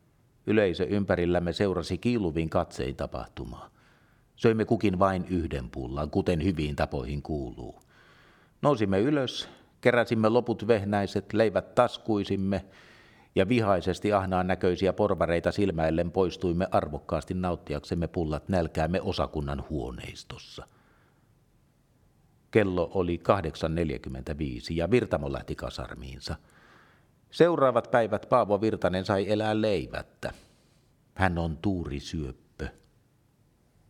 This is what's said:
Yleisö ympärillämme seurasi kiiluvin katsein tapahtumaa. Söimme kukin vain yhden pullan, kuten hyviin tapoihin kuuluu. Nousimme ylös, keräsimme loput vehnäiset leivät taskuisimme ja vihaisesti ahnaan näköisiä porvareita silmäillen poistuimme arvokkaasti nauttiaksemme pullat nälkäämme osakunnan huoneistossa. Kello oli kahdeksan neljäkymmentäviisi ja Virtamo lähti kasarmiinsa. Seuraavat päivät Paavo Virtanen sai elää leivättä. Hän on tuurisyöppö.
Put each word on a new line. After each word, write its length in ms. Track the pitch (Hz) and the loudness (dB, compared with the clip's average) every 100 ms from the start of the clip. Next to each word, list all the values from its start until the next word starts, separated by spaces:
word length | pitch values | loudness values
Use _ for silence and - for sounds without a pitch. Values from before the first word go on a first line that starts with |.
| _ _ _ _ - | _ _ _ _ 0
Yleisö 380 | 107 98 85 | 4 4 2
ympärillämme 680 | 78 101 98 87 87 87 87 | 0 0 2 2 2 2 0
seurasi 460 | - 101 85 82 90 | 0 0 0 -4 -2
kiiluvin 520 | 120 120 87 78 80 | -2 0 0 -2 -2
katsein 460 | 92 82 - 65 69 | -2 -2 -4 -6 -6
tapahtumaa. 760 | 69 64 - - 62 - - _ _ _ _ _ _ - | -8 -8 -12 -12 -12 -14 -18 _ _ _ _ _ _ 0
Söimme 280 | 117 110 | 2 2
kukin 340 | 104 107 104 92 | 2 2 2 4
vain 280 | 98 92 85 | 2 2 -2
yhden 400 | 92 78 71 62 | -2 -2 -4 -8
pullan, 400 | 65 62 69 73 | -8 -6 -4 -2
kuten 340 | 98 95 85 | 0 0 0
hyviin 320 | 92 78 73 69 | 0 0 -2 -2
tapoihin 460 | 76 73 60 71 | -2 -4 -6 -6
kuuluu. 580 | - 73 64 - 58 - _ _ - - - _ _ _ | -6 -6 -8 -12 -14 -16 _ _ -20 -20 -20 _ _ _
Nousimme 380 | 143 127 98 95 | 0 2 2 2
ylös, 480 | 127 151 123 - - - _ _ | 2 0 -2 -6 -10 -14 _ _
keräsimme 480 | 123 117 110 113 110 | 2 4 4 4 4
loput 380 | 120 113 107 104 | 4 2 0 2
vehnäiset 680 | 110 101 104 98 101 - | 2 2 0 0 -2 0
leivät 420 | 104 110 92 - | 2 4 2 0
taskuisimme 920 | - 120 - - 104 95 98 98 98 - - - - - - _ | 4 2 2 -2 0 0 -2 0 -2 -4 -18 -20 -20 -20 -20 _
ja 140 | - 95 | 2 4
vihaisesti 640 | 120 104 92 92 87 104 | 4 4 2 2 -2 2
ahnaan 340 | 101 92 90 90 | 2 2 0 2
näköisiä 460 | 92 95 87 95 | 2 2 2 2
porvareita 600 | 90 104 87 82 85 87 | 2 2 2 2 2 2
silmäillen 580 | 92 98 82 80 82 85 | 2 0 2 2 2 0
poistuimme 580 | 95 90 - 90 85 92 | 2 0 0 -2 0 0
arvokkaasti 640 | 104 80 76 - 80 - | 0 -2 -6 -4 -4 -4
nauttiaksemme 720 | 92 90 82 - 73 - 85 82 | -4 -4 -4 -6 -8 -4 -2 -2
pullat 420 | 90 80 73 - | -2 -2 -4 -2
nälkäämme 520 | 92 80 - 78 92 | 0 0 0 0 0
osakunnan 640 | 98 85 69 78 71 69 - | -2 -2 -4 -4 -4 -6 -6
huoneistossa. 960 | 76 60 62 - - - - - - - _ _ _ _ _ _ _ _ _ _ _ _ _ _ _ _ _ _ | -6 -6 -10 -14 -16 -16 -18 -16 -18 -18 _ _ _ _ _ _ _ _ _ _ _ _ _ _ _ _ _ _
Kello 400 | 113 98 90 82 | 2 2 0 0
oli 240 | 98 87 85 | 0 -2 0
kahdeksan 560 | - 101 80 - 80 | 0 0 -2 -4 -2
neljäkymmentäviisi 1000 | 80 82 62 - 65 67 73 73 62 - 82 | 0 -2 -4 -8 -10 -8 -6 -6 -8 -6 -4
ja 140 | 85 | 0
Virtamo 420 | - - 78 71 | 0 2 -2 -4
lähti 220 | 65 - | -6 -8
kasarmiinsa. 840 | 73 62 - 67 62 65 65 - 80 _ _ - - _ _ _ _ _ | -8 -8 -10 -12 -12 -14 -12 -10 -12 _ _ -20 -20 _ _ _ _ _
Seuraavat 600 | - 170 165 131 117 - | 4 4 6 4 4 2
päivät 360 | 120 107 104 - | 2 2 -2 2
Paavo 320 | 127 98 101 | 2 4 2
Virtanen 440 | 110 101 90 92 | 2 0 0 0
sai 280 | 95 98 101 | 0 0 0
elää 280 | 104 107 107 | 0 0 0
leivättä. 720 | 107 92 - 76 - _ - - - _ _ _ _ _ _ | 0 0 -4 -8 -12 _ -12 -12 -20 _ _ _ _ _ _
Hän 240 | - 95 85 | -2 0 0
on 180 | 82 76 | -2 -2
tuurisyöppö. 1120 | 104 92 73 69 - 82 67 - _ - 69 - _ _ _ _ _ _ _ _ _ _ | -2 -2 -4 -8 -8 -6 -8 -10 _ -12 -12 -12 _ _ _ _ _ _ _ _ _ _